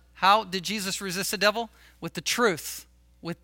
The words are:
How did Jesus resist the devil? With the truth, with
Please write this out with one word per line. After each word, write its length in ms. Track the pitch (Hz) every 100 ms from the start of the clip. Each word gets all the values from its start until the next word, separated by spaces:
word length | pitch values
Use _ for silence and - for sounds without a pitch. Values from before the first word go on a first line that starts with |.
| _ -
How 280 | 185 214
did 200 | 196 185
Jesus 360 | 165 214 190 -
resist 320 | 196 175 202
the 60 | 208
devil? 320 | 208 214 226 _ - -
With 120 | 165
the 80 | -
truth, 640 | - - - 165 - - - _ _ _
with 160 | 165 170